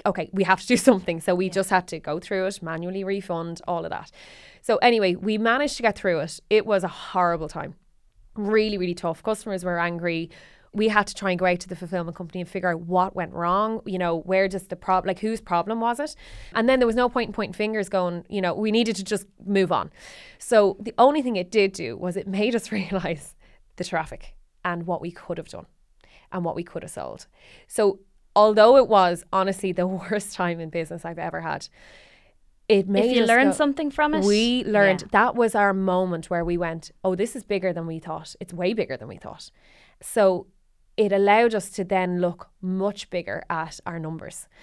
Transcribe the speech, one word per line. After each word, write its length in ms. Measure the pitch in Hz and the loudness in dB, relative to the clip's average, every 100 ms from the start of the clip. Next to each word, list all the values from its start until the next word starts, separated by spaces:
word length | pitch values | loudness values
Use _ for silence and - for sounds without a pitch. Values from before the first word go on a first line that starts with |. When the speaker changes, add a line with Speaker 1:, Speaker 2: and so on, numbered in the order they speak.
| 202 | -4
Speaker 1:
"Okay, 240 | 185 165 | -2 -4
we 100 | 190 | 0
have 160 | 180 185 | 2 2
to 80 | - | 4
do 80 | 247 | 6
<laughs> 120 | - | 6
something." 300 | 196 185 165 | 6 2 -4
So 120 | 175 | 0
we 120 | 180 190 | 0 0
Speaker 2:
Yeah. 80 | |
Speaker 1:
just 160 | 202 190 | 0 2
had 180 | 190 180 | 0 0
to 100 | 160 | -8
go 200 | - 156 | -8 -8
through 260 | - 196 185 | -4 -2 -2
it, 140 | 196 | -4
manually 440 | 165 160 175 190 190 | -8 -8 -6 -6 -4
refund, 560 | 196 190 170 165 165 - | -6 -4 -6 -6 -8 -6
all 160 | 170 165 | -6 -6
of 60 | |
that. 200 | - - - - - - - | -8 -12 -20 -20 -20 -20 -8
So 140 | - 226 | 0 4
anyway, 380 | 240 233 190 175 | 4 4 2 0
we 220 | 190 214 | -2 0
managed 400 | 226 247 294 - | 0 0 -2 0
to 40 | |
get 140 | 233 202 | -2 0
through 220 | 196 165 | -2 -2
it. 220 | 151 - - | -4 -10 2
It 160 | 214 208 | 2 4
was 180 | 202 | 0
a 60 | 190 | 0
horrible 580 | - - 185 175 170 156 | -8 -6 0 0 0 -6
time. 280 | - 143 - _ _ _ _ _ - | -10 -12 -14 _ _ _ _ _ -8
Really, 420 | 202 214 214 202 | 0 2 2 0
really 180 | 180 175 | -4 -4
tough. 280 | 175 165 | -6 -4
Customers 400 | - 214 220 190 | -4 -4 -6 -6
were 160 | 180 175 | -4 -2
angry. 500 | 170 170 175 165 165 - - _ _ | -2 -4 -4 -4 -6 -12 -20 _ _
We 160 | 202 220 | -2 2
had 180 | 208 202 | 2 0
to 80 | - | -2
try 160 | 196 | -4
and 80 | 180 | 0
go 60 | 185 | 0
out 120 | 180 | 0
to 60 | 185 | -4
the 60 | 175 | -12
fulfillment 420 | 175 180 170 156 | -8 -6 -6 -10
company 240 | 170 185 | -12 -10
and 60 | 175 | -8
figure 220 | 190 180 | -4 -2
out 120 | 165 | -2
what 340 | 170 180 185 - | -2 0 0 -4
went 180 | 165 | -8
wrong. 480 | - 170 190 220 220 - | -4 0 0 0 -4 -6
You 120 | 185 | -4
know, 200 | 175 165 | -2 -2
where 280 | 175 190 190 | 0 0 2
does 200 | 190 - | -2 -8
the 80 | 180 | -8
prob-, 320 | - 185 180 | 0 0 0
like, 120 | 180 | -4
whose 220 | 214 226 | -4 -6
problem 380 | - 175 185 226 | -2 -2 -2 -2
was 200 | 226 240 | -2 -2
it? 140 | 302 - - - - | -6 -10 -18 -20 -6
And 160 | - 226 | 0 2
then 80 | 262 | 4
there 60 | 240 | 4
was 100 | 226 | 4
no 140 | 247 | 2
point 200 | 247 226 | 0 -4
in 40 | |
pointing 200 | 208 208 | -4 -6
fingers 360 | - 214 220 190 | -4 -2 -2 -2
going, 360 | 196 180 175 - | -2 -2 -4 -6
you 120 | 202 | -2
know, 120 | 180 | -2
we 160 | 165 214 | 0 2
needed 260 | 220 233 202 | 2 2 -2
to 60 | |
just 220 | 190 202 - _ | -4 -6 -6 _
move 280 | 185 196 180 | -2 2 2
on. 200 | 151 80 - - - - - | 0 -2 -10 -20 -20 -20 -18
So 400 | - 226 202 - | 2 4 4 2
the 140 | 214 - | -4 4
only 240 | 254 302 | 4 4
thing 120 | 254 208 | 0 -4
it 140 | 180 | 0
did 220 | 220 196 | 2 2
do 260 | 196 147 113 | 0 -8 -6
was 180 | 180 180 | -6 -6
it 120 | 196 | -4
made 260 | 190 214 | -2 0
us 180 | 233 - | 0 -2
<laughs> 60 | 214 | -6
realise 540 | 170 190 175 160 - - _ _ _ - | -4 -4 -4 -6 -10 -20 _ _ _ -12
the 80 | 180 | -6
traffic 500 | 165 151 - - - _ _ | -4 -4 -10 -18 -20 _ _
and 220 | 180 175 170 | -6 -6 -4
what 160 | 175 | -6
we 80 | 170 | -6
could 280 | 170 - 170 | -12 -10 -10
have 80 | - | -10
done 180 | - - _ _ _ _ - _ | -16 -18 _ _ _ _ -20 _
and 140 | 185 170 | -6 -4
what 100 | - | -4
we 80 | |
could 200 | 175 170 | -8 -12
have 80 | 170 | -12
sold. 340 | - 65 55 - _ - - _ | -10 -12 -12 -18 _ -20 -20 _
So 320 | - 208 196 _ _ _ - | 0 2 0 _ _ _ 4
although 420 | 214 214 214 269 | 6 8 10 10
it 100 | 247 | 8
was 360 | 208 180 170 - | 6 4 2 -2
honestly 380 | 190 190 190 190 | 0 0 -2 -4
the 160 | 175 180 | -2 -2
<laughs> 140 | 185 - | -4 -4
worst 240 | 208 202 - | -6 -4 -4
time 240 | 180 170 | -4 -4
in 100 | 160 | -6
business 360 | 170 160 170 165 | -6 -6 -8 -10
I've 120 | 165 | -8
ever 240 | 165 165 | -8 -6
had, 280 | 165 143 - _ - - - _ _ _ _ _ - | -6 -8 -10 _ -20 -20 -20 _ _ _ _ _ 2
it 200 | 208 190 | 2 4
made 180 | 196 226 | 2 4
Speaker 2:
If 40 | 247 | 4
you 80 | |
Speaker 1:
us 60 | 226 | 4
Speaker 2:
learn 180 | 233 277 | 6 4
Speaker 1:
go, 40 | |
Speaker 2:
something 360 | 277 294 277 294 | 4 0 0 -4
from 240 | 285 302 | 0 0
it. 120 | 208 196 | 2 2
Speaker 1:
we 380 | 208 233 247 233 | 4 2 0 0
learned, 360 | 208 196 185 | 4 4 2
Speaker 2:
Yeah. 40 | - | 2
Speaker 1:
that 220 | 202 233 240 | 2 2 2
was 200 | 226 208 | 2 4
our 180 | 202 | 2
moment 560 | 190 190 180 185 170 160 | 2 0 0 0 -4 -4
where 140 | 170 | -4
we 140 | 170 175 | -2 -2
went, 340 | 170 165 - - | -4 -6 -12 -6
"Oh, 120 | 190 185 | -4 -2
this 200 | 233 247 | -4 -6
is 80 | - | -6
bigger 260 | 202 185 | -4 -2
than 160 | 170 165 | -4 -6
we 100 | 160 | -8
thought. 360 | 170 156 156 - | -10 -12 -12 -16
It's 120 | 180 | -14
way 200 | 175 175 | -4 -2
bigger 240 | 226 - 131 | -2 -4 -8
than 100 | 113 | -12
we 100 | 95 | -16
thought." 320 | - - - _ _ _ _ _ | -16 -16 -20 _ _ _ _ _
So 460 | - 233 196 180 - _ _ _ _ - | -4 2 4 2 -4 _ _ _ _ -2
it 140 | 208 | 2
allowed 400 | 196 202 208 233 | 4 4 6 4
us 160 | 220 185 | 0 -4
to 140 | - | -8
then 360 | 185 190 185 180 | -2 0 0 0
look 300 | 175 180 - _ | -2 -4 -14 _
much 500 | 185 190 196 202 - | -6 -2 -4 -6 -8
bigger 320 | 180 175 131 - | -8 -6 -8 -6
at 280 | 165 160 - - | -6 -6 -10 -10
our 140 | 170 | -8
numbers. 480 | 160 160 - - - _ | -8 -8 -12 -16 -18 _